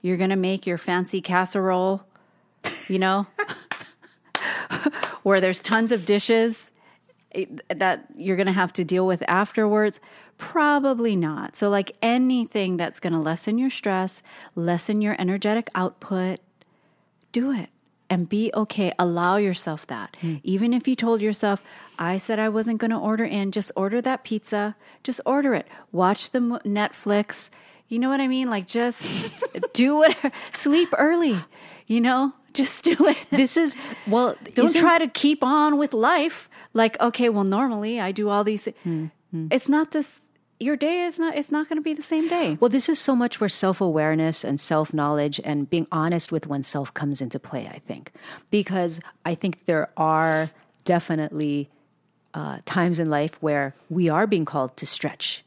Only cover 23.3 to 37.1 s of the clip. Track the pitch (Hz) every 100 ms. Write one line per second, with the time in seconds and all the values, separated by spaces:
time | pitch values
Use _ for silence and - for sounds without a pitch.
23.3 | 202 196 208 202 - 190 233 247 262 -
24.3 | 214 - 208 208 214 - - - 254 -
25.3 | 269 285 220 - - - 170 185 208 -
26.3 | 254 240 240 208 202 208 - - 202 208
27.3 | - - - - - _ 226 262 269 262
28.3 | 262 254 214 185 233 240 240 - 185 226
29.3 | - 523 - - - 254 294 311 - 277
30.3 | - - - 294 302 349 262 294 339 330
31.3 | 196 160 - - - _ 226 240 254 269
32.3 | - _ - 269 - 339 339 302 302 -
33.3 | - 269 330 320 - - - - 220 247
34.3 | - - - 294 330 339 339 311 - 285
35.3 | 294 254 302 302 285 294 226 233 339 311
36.3 | - - - - 226 226 220 240